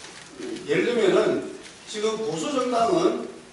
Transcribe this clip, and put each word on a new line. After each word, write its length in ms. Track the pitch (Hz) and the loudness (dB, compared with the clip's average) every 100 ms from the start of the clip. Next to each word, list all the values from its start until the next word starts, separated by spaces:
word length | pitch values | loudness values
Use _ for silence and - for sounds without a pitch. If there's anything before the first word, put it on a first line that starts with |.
| - - - - - - - | -18 -20 -18 -14 -10 -8 -2
예를 180 | 160 226 | 0 2
들면은 720 | 233 190 175 - - - - - - - | 2 4 4 4 0 -4 -12 -16 -18 -12
지금 280 | 214 214 220 | -4 -2 -2
보수 340 | 185 165 - | -4 -4 -2
정당은 760 | 254 247 233 226 170 370 - - - - | -2 0 2 2 4 2 0 -6 -12 -20